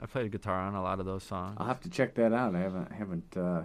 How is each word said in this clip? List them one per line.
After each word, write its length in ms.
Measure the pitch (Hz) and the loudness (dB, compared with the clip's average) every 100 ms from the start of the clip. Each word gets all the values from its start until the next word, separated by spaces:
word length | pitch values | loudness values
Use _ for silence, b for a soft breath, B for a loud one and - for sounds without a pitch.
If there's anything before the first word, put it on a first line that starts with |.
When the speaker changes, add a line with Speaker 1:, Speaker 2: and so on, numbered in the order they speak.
Speaker 1:
I 60 | 113 | -6
played 240 | 135 110 | -2 -2
guitar 280 | 98 104 92 | -2 0 0
on 140 | 95 | 0
a 80 | 101 | 0
lot 180 | 92 95 | 0 0
of 60 | 95 | -2
those 160 | 95 | -4
songs. 340 | - 95 92 104 | -4 -4 -4 -2
Speaker 2:
I'll 80 | 117 | -2
have 140 | 131 | -2
to 80 | - | -2
check 240 | - 131 120 | 0 2 4
that 160 | 113 | 4
out. 220 | 117 123 | 6 2
I 60 | 87 | 2
haven't, 320 | 95 92 87 | 0 -2 -6
haven't, 440 | 101 101 87 - 92 | -6 -4 -4 -4 0
uh, 260 | 90 85 | 2 2